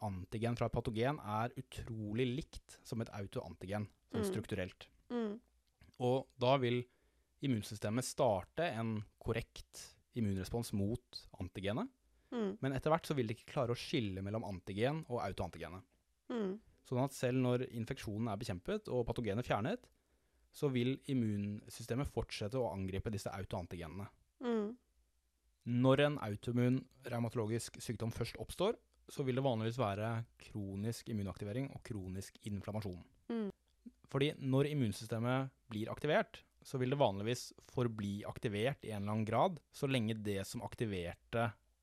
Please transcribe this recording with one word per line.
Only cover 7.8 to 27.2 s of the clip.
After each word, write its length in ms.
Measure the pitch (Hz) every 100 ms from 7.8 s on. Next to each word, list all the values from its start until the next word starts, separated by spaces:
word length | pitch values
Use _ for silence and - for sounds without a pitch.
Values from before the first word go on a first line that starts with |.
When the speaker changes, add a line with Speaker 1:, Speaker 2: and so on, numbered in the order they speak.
| 107 117
Speaker 1:
starte 560 | 123 - 131 95 - -
en 400 | 170 113 113 107 101 _
korrekt 760 | - 113 - - - - - - _ 127
immunrespons 560 | 107 95 90 117 117
mot 540 | 104 98 120 - - - -
antigenet, 500 | 92 107 95 117 262 - _ _ _
Speaker 2:
Mm. 260 | 240 202 202
Speaker 1:
men 100 | 135
etter 160 | 135 156
hvert 140 | 165 -
så 100 | 147
vil 120 | 110
det 100 | 110
ikke 140 | -
klare 160 | 151 117
å 40 | 120
skille 460 | - 156 104 92
mellom 200 | 98 113
antigen 640 | 104 92 - 98 123 156 151
og 100 | 123
autoantigenet. 640 | 101 95 90 80 82 90 - _ _ _ -
Speaker 2:
Mm. 300 | 247 196 208 - - -
Speaker 1:
Sånn 180 | 123
at 80 | 135
selv 260 | - 123 131
når 260 | 123 123 127
infeksjonen 600 | 117 113 135 - 104 117
er 60 | 101
bekjempet 500 | 117 90 - 214 -
og 180 | 123 117
patogenet 380 | 120 113 95 -
fjernet, 340 | 120 120 240 - _ _ _ _ _ _
så 180 | - 147
vil 260 | 127 120 135 -
immunsystemet 1000 | 131 110 104 101 104 - - 120 117 143
fortsette 460 | - - - 104 131
å 160 | 113
angripe 360 | 95 95 95 120
disse 160 | 101 -
autoantigenene. 800 | 92 95 104 85 90 80 87 98 - _ _
Speaker 2:
Mm. 360 | 247 226 208 247 _ _ _ _ _ _ _ _ -
Speaker 1:
Når 340 | 120 131 131 147
en 120 | 147
autoimmun 680 | 107 104 - 120 123 127 - _ -
revmatologisk 720 | 120